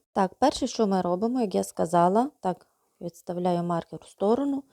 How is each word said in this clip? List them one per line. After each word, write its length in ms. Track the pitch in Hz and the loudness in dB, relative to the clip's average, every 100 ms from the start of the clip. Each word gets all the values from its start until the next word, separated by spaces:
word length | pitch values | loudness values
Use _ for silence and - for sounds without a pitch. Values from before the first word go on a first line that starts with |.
| _ | _
Так, 220 | - 185 - | -2 -2 2
перше, 320 | 269 - 254 | 0 0 -4
що 200 | - 208 | 0 0
ми 140 | 190 | 2
робимо, 400 | 175 180 226 254 | 0 0 -2 -2
як 140 | 214 196 | -2 -2
я 80 | |
сказала, 680 | 190 - 170 170 175 208 277 - | -4 -4 0 4 4 4 0 -4
так, 280 | 190 175 _ _ _ _ | -6 -6 _ _ _ _
відставляю 640 | 175 - - 175 180 175 | -14 -12 -10 -2 0 0
маркер 360 | 175 170 - 160 | 0 -4 -6 -16
в 60 | - | -18
сторону 540 | _ 196 247 285 277 - | _ 0 2 0 -4 -8